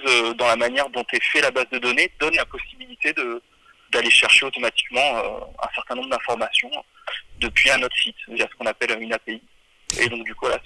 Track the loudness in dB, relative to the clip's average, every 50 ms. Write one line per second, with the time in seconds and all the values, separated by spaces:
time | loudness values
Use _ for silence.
0 | 0 2 2 4 2 0 0 2 2 4 4 4 2 0 0 0 -2 -2 -4 -6
1 | -4 -2 0 0 0 2 2 2 2 2 2 0 -2 -2 -4 -2 -2 0 2 2
2 | 2 2 0 -2 -2 0 0 0 0 -2 -6 -10 -12 -12 -14 -18 -18 -18 -10 -6
3 | -4 -4 -2 -2 -4 -6 -6 -8 -10 _ _ _ _ -20 -20 _ _ _ 0 2
4 | 4 6 6 6 6 6 6 4 4 2 -2 -2 -2 -2 0 -2 -2 0 0 0
5 | 2 2 2 0 -2 -4 -6 -8 -10 -12 -8 -8 -6 -6 -4 -6 -6 -6 -8 -8
6 | -4 -4 -4 -4 -2 -2 -2 -2 -2 0 0 0 0 0 -4 -12 -12 _ _ -16
7 | -12 -10 -10 -10 -12 -12 -8 -6 -6 0 2 4 4 6 4 4 2 0 0 -2
8 | -2 -2 -4 -8 -14 -6 -4 -4 -4 -4 -4 -4 -4 -4 -2 -2 -2 -2 -2 -4
9 | -4 -4 -4 -4 -4 -8 -12 -12 -14 _ _ _ _ _ _ _ _ -6 0 0
10 | 0 0 0 -4 -8 -10 -8 -4 -2 0 0 -2 -4